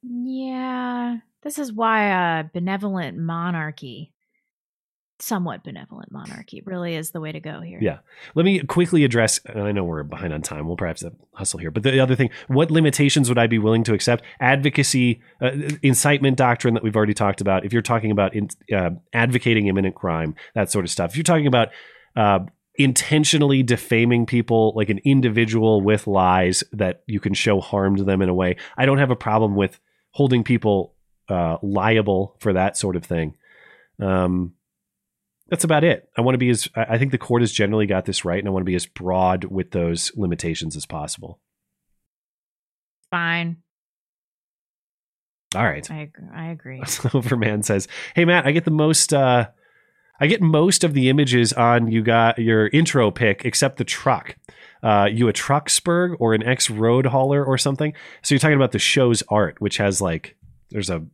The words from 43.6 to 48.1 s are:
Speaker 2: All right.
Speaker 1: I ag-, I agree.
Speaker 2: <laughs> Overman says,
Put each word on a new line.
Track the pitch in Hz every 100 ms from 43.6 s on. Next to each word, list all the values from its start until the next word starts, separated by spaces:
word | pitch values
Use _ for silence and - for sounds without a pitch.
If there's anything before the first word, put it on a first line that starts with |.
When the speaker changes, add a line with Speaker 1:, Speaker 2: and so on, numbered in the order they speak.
| _ _ _ _ _ _ _ _ _ _ _ _ _ _ _ _ _ _ _ 92
Speaker 2:
All |
right. | 110 143 -
Speaker 1:
I | 156
ag-, | 151 - - 165
I | 165
agree. | 165 - 131 139 -
Speaker 2:
<laughs> | 123
Overman | 135 123 127 110 107
says, | - 101 - - -